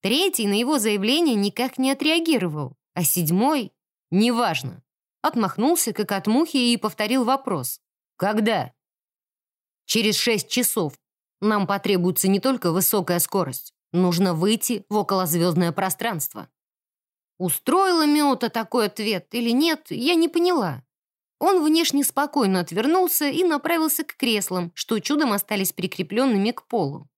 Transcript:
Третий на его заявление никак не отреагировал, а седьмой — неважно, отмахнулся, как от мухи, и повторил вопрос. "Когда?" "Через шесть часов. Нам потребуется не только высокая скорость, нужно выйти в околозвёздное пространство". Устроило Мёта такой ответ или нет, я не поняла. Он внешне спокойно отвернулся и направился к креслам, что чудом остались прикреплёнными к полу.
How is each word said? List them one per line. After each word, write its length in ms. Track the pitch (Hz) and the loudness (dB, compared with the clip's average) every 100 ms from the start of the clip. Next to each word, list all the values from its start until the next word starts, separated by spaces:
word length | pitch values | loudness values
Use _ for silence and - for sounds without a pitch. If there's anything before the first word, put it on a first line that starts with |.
Третий 460 | 196 262 381 - 208 | 0 0 0 0 0
на 60 | |
его 260 | 202 247 294 | 0 0 0
заявление 560 | 214 208 214 294 330 | 0 0 0 2 2
никак 420 | 214 202 - 254 - | 2 0 -2 -4 -2
не 140 | 262 | -2
отреагировал, 840 | 277 302 330 330 262 180 151 127 - _ | 0 0 0 2 0 0 -4 -8 -10 _
а 100 | - | -4
седьмой — 720 | 160 180 160 180 262 302 202 _ _ _ _ | -2 0 0 2 2 0 -4 _ _ _ _
неважно, 720 | 180 233 233 220 160 123 - _ _ _ _ | 2 2 2 0 -2 -8 -12 _ _ _ _
отмахнулся, 720 | 311 240 196 - 254 349 240 | -2 0 -2 0 2 2 0
как 180 | 208 202 | -4 -4
от 160 | 196 208 | -2 2
мухи, 300 | 240 330 269 | 2 2 0
и 200 | 240 240 | 0 0
повторил 460 | 214 - 208 262 | -2 -4 0 0
вопрос. 580 | 233 269 254 170 123 - _ _ _ | 2 0 -2 -4 -4 -10 _ _ _
"Когда?" 580 | _ 196 214 214 196 123 _ _ _ _ _ _ _ _ _ _ _ | _ -2 0 0 0 -4 _ _ _ _ _ _ _ _ _ _ _
"Через 300 | - 226 214 | -4 0 0
шесть 320 | - 240 214 - | 0 0 0 -2
часов. 460 | 247 240 226 156 - _ _ _ _ | -2 0 -2 -4 -6 _ _ _ _
Нам 260 | 208 214 | 0 0
потребуется 600 | 185 196 208 190 175 180 190 | 0 -2 0 2 2 0 2
не 120 | 196 | 2
только 320 | 262 262 175 | 2 0 0
высокая 460 | 170 185 214 170 175 | 0 0 0 0 -2
скорость, 560 | - 196 160 - - _ _ | 0 -2 -2 -6 -14 _ _
нужно 440 | 175 180 170 190 | 2 2 4 2
выйти 500 | 160 190 226 - 214 - | 2 0 0 -2 -6 -2
в 100 | 208 | -2
околозвёздное 760 | - 196 180 170 175 165 170 | 0 0 0 0 2 2 0
пространство". 760 | 180 190 - 233 175 - - - _ _ _ _ _ _ _ _ _ | 0 -4 -2 -4 -4 -8 -12 -18 _ _ _ _ _ _ _ _ _
Устроило 680 | 180 - - 359 392 349 | -6 -4 0 2 4 2
Мёта 460 | 302 294 285 254 233 | 4 4 2 0 -2
такой 340 | 233 214 247 | -4 -2 -2
ответ 480 | 214 - 214 190 - | -2 -2 -4 -4 -4
или 160 | 240 233 | -4 0
нет, 380 | 247 330 311 - | 2 2 -2 -6
я 240 | - 269 | -4 0
не 140 | 349 330 | 2 2
поняла. 560 | 339 349 339 185 127 _ _ _ _ _ _ | 2 2 2 -2 -6 _ _ _ _ _ _
Он 220 | 339 370 | 2 4
внешне 400 | 302 320 339 277 | 4 2 2 0
спокойно 560 | 269 - 294 285 202 190 | 0 -2 -2 0 2 0
отвернулся 680 | 175 165 254 359 359 - 285 | -2 -2 0 2 0 0 -2
и 160 | 285 | 0
направился 600 | 359 294 339 339 311 - | 0 0 0 0 0 -2
к 120 | 302 | -6
креслам, 560 | - 254 214 196 180 170 | -4 -2 0 -2 -4 -6
что 240 | - - 220 | -10 -4 -4
чудом 340 | - 294 277 | -2 0 0
остались 400 | 202 - 208 190 | -2 -2 -2 -2
прикреплёнными 800 | - 185 - 165 214 269 202 208 | -4 -8 -6 -4 0 2 2 0
к 160 | 254 _ | -4 _
полу. 420 | 233 143 143 - | -4 -4 -6 -18